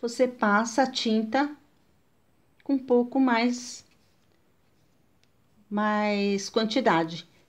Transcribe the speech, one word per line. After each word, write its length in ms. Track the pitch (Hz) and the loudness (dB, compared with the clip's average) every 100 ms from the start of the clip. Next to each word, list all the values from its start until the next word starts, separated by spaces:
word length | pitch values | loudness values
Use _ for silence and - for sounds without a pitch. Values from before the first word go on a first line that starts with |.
você 260 | 240 - 247 | -6 0 0
passa 560 | 254 214 202 233 - | 0 2 2 0 0
a 80 | 262 | 0
tinta 580 | - 233 220 220 262 294 294 _ _ _ _ _ _ _ _ _ _ | 0 0 0 0 0 -2 -6 _ _ _ _ _ _ _ _ _ _
com 100 | - | -4
um 40 | 277 | -4
pouco 420 | 262 240 240 269 | 2 2 2 2
mais, 640 | 262 233 240 247 - - - _ _ _ _ _ _ _ _ _ _ _ _ _ _ _ _ _ - | 2 2 0 -2 -8 -16 -20 _ _ _ _ _ _ _ _ _ _ _ _ _ _ _ _ _ -8
mais 800 | 208 214 214 208 202 202 196 196 | -2 0 0 0 0 0 -2 -2
quantidade. 800 | - 220 269 233 165 165 170 - _ | -2 0 0 2 2 2 -6 -16 _